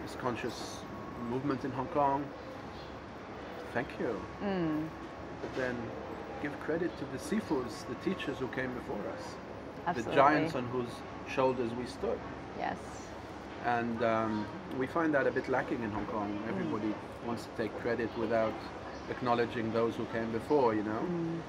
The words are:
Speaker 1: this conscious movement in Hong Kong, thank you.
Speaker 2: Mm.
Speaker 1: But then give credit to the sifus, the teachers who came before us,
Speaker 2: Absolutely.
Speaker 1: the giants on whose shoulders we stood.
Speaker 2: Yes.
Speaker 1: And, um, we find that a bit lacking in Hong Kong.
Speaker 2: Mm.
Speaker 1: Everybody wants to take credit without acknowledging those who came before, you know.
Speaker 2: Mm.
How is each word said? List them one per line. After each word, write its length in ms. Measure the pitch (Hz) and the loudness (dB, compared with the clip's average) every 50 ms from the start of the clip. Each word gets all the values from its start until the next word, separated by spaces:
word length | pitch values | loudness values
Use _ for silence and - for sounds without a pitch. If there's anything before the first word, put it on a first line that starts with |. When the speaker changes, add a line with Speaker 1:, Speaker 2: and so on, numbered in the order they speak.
| - | -8
Speaker 1:
this 120 | - - - | -8 -6 -2
conscious 600 | - 127 117 107 - 123 - - - - - - - - - - - - - - 120 117 | 0 0 0 0 -2 -4 -4 -4 -6 -8 -8 -8 -8 -8 -8 -8 -8 -8 -8 -6 -4 -2
movement 320 | 117 131 131 143 135 123 - | -2 0 2 2 0 2 0
in 60 | 135 | -2
Hong 160 | 123 131 131 123 | -2 -2 -2 0
Kong, 360 | - 147 143 139 139 143 143 135 - - - - - - - - - - - - - - - - - - - - - - - - - - - - - | 4 4 6 6 6 4 0 -2 -6 -10 -10 -10 -10 -10 -10 -10 -10 -10 -10 -10 -10 -10 -10 -10 -12 -10 -10 -10 -10 -8 -8 -8 -8 -8 -8 -2 -2
thank 140 | 117 127 - - - | -2 -2 -2 -4 -2
you. 200 | 185 131 110 95 90 92 - - 185 | -2 -2 0 -2 -4 -6 -6 -4 -2
Speaker 2:
Mm. 440 | 208 196 185 170 160 151 151 156 160 165 - - - - - - - - - | 0 0 2 2 2 2 0 0 -2 -6 -8 -10 -10 -10 -10 -10 -10 -8 -8
Speaker 1:
But 140 | - 120 - | -8 -6 -2
then 200 | - 131 127 123 120 117 113 113 - - - - - - - - - | 0 0 0 0 -2 -4 -6 -6 -6 -8 -8 -8 -8 -8 -8 -6 -4
give 160 | - 147 143 - | -4 -4 -4 -4
credit 300 | - - 151 170 175 160 - - | -2 -2 0 0 0 -2 -2 -4
to 60 | 143 | -6
the 120 | 131 135 127 | -6 -6 -6
sifus, 680 | - - 196 220 208 - 160 135 123 113 104 - - - | -2 0 0 0 2 2 0 0 0 -2 -6 -8 -6 -6
the 80 | 123 - - 175 | -6 -2 0 -2
teachers 300 | 190 - - - 131 120 | 0 0 -2 -4 -2 -2
who 80 | 131 120 | -2 -2
came 240 | - 131 131 127 127 | 0 -2 -2 -2 -2
before 280 | 120 - - 143 202 190 113 110 | -4 -4 -4 -4 -4 -4 -4 -4
us, 80 | 104 - - - - - - - - - - - - - 170 | -6 -6 -8 -8 -10 -10 -10 -10 -10 -10 -10 -10 -4 -2 0
Speaker 2:
Absolutely. 240 | 175 165 - 175 | 0 0 0 4
Speaker 1:
the 40 | 156 143 | 8 10
giants 340 | 135 143 151 147 156 165 156 | 10 10 10 8 4 2 2
on 100 | 135 123 | 0 -2
whose 240 | 120 123 127 120 117 - - - - - - - - | 0 0 0 0 -2 -4 -8 -8 -10 -10 -10 -8 -4
shoulders 440 | - - 131 131 127 120 123 113 120 | 2 6 6 6 6 4 2 0 0
we 120 | 120 123 | -2 -4
stood. 340 | 120 - - - - 110 - - - - - - - - - | -4 -4 -2 -2 0 0 -2 -4 -8 -8 -8 -10 -10 -6 -2
Speaker 2:
Yes. 180 | - - - - - - - - - - - - - - - - - - - - - | -2 -2 -2 -4 -6 -8 -10 -10 -10 -10 -10 -10 -10 -10 -10 -10 -10 -10 -10 -2 0
Speaker 1:
And, 360 | 120 123 117 117 120 117 113 120 | 2 2 4 2 0 0 4 4
um, 420 | 113 113 110 113 110 110 107 104 98 - - - - - 131 | 6 6 6 4 4 2 0 -2 -2 -6 -8 -8 -6 -2 -2
we 100 | 131 131 | -2 0
find 260 | - 170 165 160 147 | 2 2 4 6 6
that 140 | 139 131 127 | 6 4 6
a 40 | |
bit 180 | 117 131 123 - | 4 2 2 2
lacking 320 | 131 127 139 - 156 127 117 | 2 2 2 2 0 0 0
in 80 | 107 | -2
Hong 140 | 101 104 101 101 | -2 -2 -2 -2
Kong. 320 | 120 110 104 101 104 101 107 | -2 -2 0 0 -2 -2 -2
Speaker 2:
Mm. 40 | 113 | -2
Speaker 1:
Everybody 440 | 110 123 120 110 113 107 107 110 104 - - - - - - | -2 0 0 0 0 0 0 0 -2 -2 -4 -8 -10 -6 -4
wants 180 | 113 117 110 - | -4 -4 -4 -4
to 40 | - - - | -8 -4 -2
take 160 | 113 107 - - | -2 -2 -2 -2
credit 340 | - 120 117 113 120 107 - 120 | 0 0 2 2 2 0 0 0
without 360 | 113 107 117 113 110 110 107 - - - - - - - - - - - | 0 4 4 4 4 4 0 -2 -6 -8 -8 -8 -8 -8 -8 -8 -6 -6
acknowledging 640 | 120 - 127 123 120 120 120 113 117 127 110 113 107 | -4 0 2 4 6 6 4 2 2 0 0 2 4
those 220 | 113 117 117 110 | 4 4 4 2
who 100 | - 117 | 0 -4
came 260 | - - 117 113 113 | -2 0 -2 0 0
before, 420 | 113 113 117 - 151 143 131 117 110 | -2 -2 2 4 6 8 8 8 6
you 80 | 107 101 | 4 2
know. 160 | 107 107 113 139 | 2 0 0 0
Speaker 2:
Mm. 360 | 175 175 170 170 165 165 165 160 | 0 0 0 0 0 -2 -4 -6